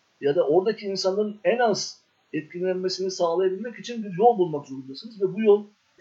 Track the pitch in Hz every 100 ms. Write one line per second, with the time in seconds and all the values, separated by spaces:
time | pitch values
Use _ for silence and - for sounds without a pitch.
0 | _ - 139 156 143 170 196 214 202 190
1 | 190 196 214 208 - 240 233 185 - -
2 | _ _ _ 156 - 175 185 185 185 185
3 | 190 190 170 170 190 190 240 - - 240
4 | 208 175 233 214 170 147 131 135 131 135
5 | 220 196 190 190 220 208 208 _ _ _